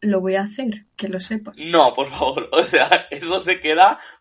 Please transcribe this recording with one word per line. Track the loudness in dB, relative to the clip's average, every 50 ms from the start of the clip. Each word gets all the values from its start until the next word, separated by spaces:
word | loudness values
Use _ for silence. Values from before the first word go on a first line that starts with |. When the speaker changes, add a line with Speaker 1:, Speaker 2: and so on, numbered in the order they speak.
Speaker 1:
lo | -4 -2 -2 -2
voy | -2 -2 -2
a | -2
hacer, | -4 -6 -8 -8 -8 -8 -8 -10 -14 _ _
que | -12 -10 -8
lo | -8 -8
sepas. | -8 -8 -10 -10 -10 -12 -16 -12 -4 0
Speaker 2:
No, | 4 4 4 4 2
por | -2 -4 -6
favor, | -6 -4 -4 -4 -4 -4 -6 0
<laughs> |
o | 0 0 2
sea, | 2 2 2 4 4 2 2 0 -2
eso | -12 -8 -6 -4 -4 -4
se | -2 -2 -4 -2
queda | -2 0 4 6 6 6 4 0 -8 -20 -20 _